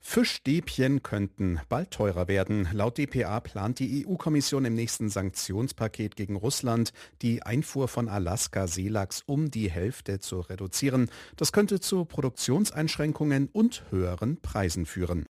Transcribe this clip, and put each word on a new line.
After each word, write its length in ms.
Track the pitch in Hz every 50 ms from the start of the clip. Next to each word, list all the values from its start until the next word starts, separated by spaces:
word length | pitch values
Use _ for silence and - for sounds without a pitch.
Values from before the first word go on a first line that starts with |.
| -
Fischstäbchen 1000 | - - 226 247 - - - _ 131 139 170 170 - - - 131 131 139 139 -
könnten 580 | - - 107 101 95 _ - 101 92 87 80 71 -
bald 220 | - 127 180 -
teurer 360 | - - 113 101 92 87 90
werden. 400 | 87 104 98 95 - 104 107 98 82 90
Laut 240 | 107 101 113 120
D 100 | - 147
P 200 | 139 - 135 117
A 120 | 87 101 110
plant 380 | - - - 104 95 107 127 -
die 220 | 131 127 127 143
E-U-Kommission 640 | 139 - 190 165 - 170 151 147 139 - - 139 135
im 80 | 120 113
nächsten 380 | 113 117 113 - - 117 107
Sanktionspaket 1040 | 101 - 95 98 - - - - 95 98 117 139 - - 117 110 - - 110 104 -
gegen 200 | - 104 95 104
Russland, 580 | 101 104 120 143 - - 127 117 113 117 113 - - - - - -
die 220 | - 120 117 113 -
Einfuhr 440 | - 110 127 160 - - 135 135
von 220 | 120 - - 120 113
Alaska-Seelachs 1120 | 98 104 92 85 90 117 - - - - 95 90 87 92 92 101 107 107 98 95 - - -
um 240 | - 143 139 156 151
die 200 | 131 110 110 98
Hälfte 480 | 80 87 90 107 131 - - - 98 95
zu 220 | - - - 92
reduzieren. 680 | 87 - 92 92 98 92 - - - 139 123 131 123 117 - - - - -
Das 160 | - 160 147 -
könnte 280 | 208 208 202 208 190
zu 260 | - - - 185 175
Produktionseinschränkungen 1400 | 160 - - 143 131 123 - - - 123 165 214 - - 151 156 160 - - 147 151 147 - 156 151 143 135 139 139 _
und 320 | 208 220 240 - - - -
höheren 500 | - 95 92 87 90 90 - 117 151 -
Preisen 460 | _ - - 110 98 92 82 92 87
führen. 400 | - - - 90 85 87 85 - - _